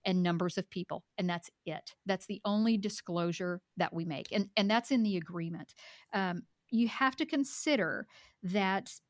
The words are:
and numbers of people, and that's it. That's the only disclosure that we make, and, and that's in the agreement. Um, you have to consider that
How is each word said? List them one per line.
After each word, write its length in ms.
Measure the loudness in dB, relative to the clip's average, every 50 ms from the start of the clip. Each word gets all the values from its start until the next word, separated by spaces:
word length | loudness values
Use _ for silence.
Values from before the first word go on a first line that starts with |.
| _
and 180 | 2 2 4
numbers 360 | 4 2 2 2 0 0 -2 -4
of 100 | -6 _
people, 360 | -8 -8 -6 -6 -8 -8 _ _ _
and 140 | -4 -2 -2
that's 200 | -2 -4 -6 -12 _ _ _
it. 300 | -8 -8 -8 _ -16 -20 _ _
That's 200 | -2 -2 -2 -2
the 140 | -8 -8 -4 -2
only 320 | 0 2 4 4 4 4
disclosure 840 | 2 0 -2 -6 -6 -6 -2 -2 0 0 0 0 -2 -2 -4 -4 -6 _ _ _
that 180 | -2 -2 -2 0
we 100 | -4 -4
make, 280 | -4 -4 -6 -6 -2
and, 180 | -2 -2 -2 0 _
and 120 | 2 4 4
that's 220 | 4 2 2 2
in 140 | 2 4 4
the 120 | 4 2
agreement. 580 | 0 -2 -4 -6 -6 -6 -6 -6 -8 -12 -14 -18 -20 -20 -20 -20 -20 -14 _
Um, 300 | -2 -2 0 0 -2 -4 -8 _ _ _ _ _
you 180 | 2 2 2 2
have 280 | 2 2 2 2 2
to 100 | 0 -4
consider 800 | 0 2 0 0 0 -2 -2 2 2 4 4 2 0 -2 -4 -6 _ -16 -20 -20 -20 _ _
that 480 | -6 0 2 2 2 4 2 0 -2 -6 -14 -14 _